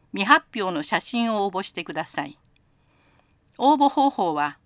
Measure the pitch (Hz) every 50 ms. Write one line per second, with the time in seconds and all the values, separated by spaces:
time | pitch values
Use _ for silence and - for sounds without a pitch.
0 | _ _ - 190 196 202 - 214 - _ - 226 202 185 175 151 151 - 220 180
1 | - - - 240 233 233 220 208 196 196 180 185 196 - - - 170 - 165 156
2 | 156 - - - 151 143 147 - _ _ _ _ _ _ _ _ _ _ _ _
3 | _ _ _ _ _ _ _ _ _ _ _ - 247 269 302 269 285 277 277 302
4 | 269 277 - - 202 170 156 151 147 147 147 - _